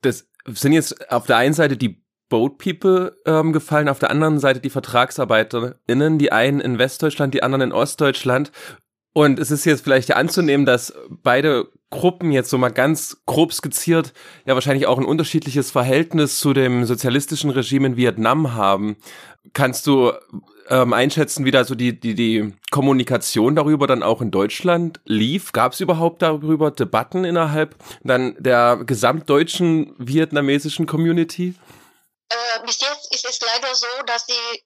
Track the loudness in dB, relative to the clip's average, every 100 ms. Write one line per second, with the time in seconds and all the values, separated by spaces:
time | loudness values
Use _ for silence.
0 | -2 -4 _ _ -16 -4 2 2 0 -10
1 | -4 -4 0 2 2 2 0 0 -4 -6
2 | _ _ _ 0 0 -2 -8 -2 2 2
3 | 0 -6 0 2 2 0 0 0 0 0
4 | -2 0 2 2 2 0 -2 -6 -2 0
5 | 0 -2 0 2 2 -2 -6 -8 -2 0
6 | 2 2 2 2 2 0 -2 0 -2 0
7 | -4 -2 -2 -2 -2 0 0 0 -2 0
8 | 0 0 0 0 -2 -10 -20 -20 _ _
9 | _ 2 4 4 0 0 2 0 2 0
10 | 2 0 0 0 2 2 4 2 0 -16
11 | -20 -6 0 2 2 0 -2 _ _ -2
12 | -2 0 0 0 0 0 0 2 0 0
13 | -6 -12 -4 0 0 0 -8 -6 0 0
14 | 0 _ -20 -14 -2 0 2 0 2 0
15 | 0 -2 0 -2 -2 -4 -2 -2 2 0
16 | 0 0 0 0 0 2 2 2 0 -2
17 | 0 -2 -2 -4 -2 -2 0 0 0 2
18 | 0 2 0 2 0 0 0 2 -2 -8
19 | -14 -20 -20 -20 _ -2 -2 -2 0 4
20 | 2 0 _ -20 _ _ -2 2 2 2
21 | 0 0 -2 0 2 2 2 -2 -2 -2
22 | -4 0 0 0 -2 -8 -6 0 2 2
23 | 2 -2 -2 0 2 2 2 2 2 0
24 | 0 0 0 0 -2 -2 0 0 -2 -6
25 | -4 -2 0 -2 -4 0 0 0 -2 0
26 | 0 0 -2 0 -2 0 0 0 -2 -2
27 | -2 -4 -2 0 0 -2 -4 _ -20 -16
28 | -2 0 0 -2 2 4 4 2 0 0
29 | 0 0 2 2 2 0 0 2 -2 -10
30 | -2 0 0 0 0 0 -2 -6 -4 0
31 | 0 0 -2 -4 -8 -8 _ -20 _ _
32 | _ _ _ -8 -6 -8 -6 -6 -4 -6
33 | -12 -12 -10 -8 -6 -6 -6 -6 -6 -10
34 | -8 -8 -6 -8 -8 -12